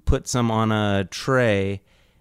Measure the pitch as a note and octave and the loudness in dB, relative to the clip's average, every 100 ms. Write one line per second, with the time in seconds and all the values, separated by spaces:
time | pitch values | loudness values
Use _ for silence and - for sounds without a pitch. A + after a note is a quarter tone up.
0 | - C3+ - B2+ A#2 A2 A2 G#2+ G#2 G2 | 0 0 0 -2 0 0 0 0 0 0
1 | F#2 - - C3 A#2+ G2+ G2 G2 - _ | -2 -8 -2 2 2 0 -2 -6 -12 _
2 | _ _ | _ _